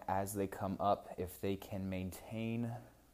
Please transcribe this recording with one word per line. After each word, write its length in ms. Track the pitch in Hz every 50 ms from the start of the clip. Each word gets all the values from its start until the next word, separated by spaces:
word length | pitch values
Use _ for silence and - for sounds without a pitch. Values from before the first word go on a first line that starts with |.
| - -
as 260 | 92 98 101 98 101
they 120 | 101 98
come 300 | 95 - - 104 95 95 -
up, 300 | - 101 101 - - - -
if 240 | - 92 87 - -
they 160 | - 98 98
can 320 | 95 - - 104 95 95 95
maintain 840 | 95 92 92 92 90 - - - 113 110 113 113 113 117 120 117 117 113 - - - - - -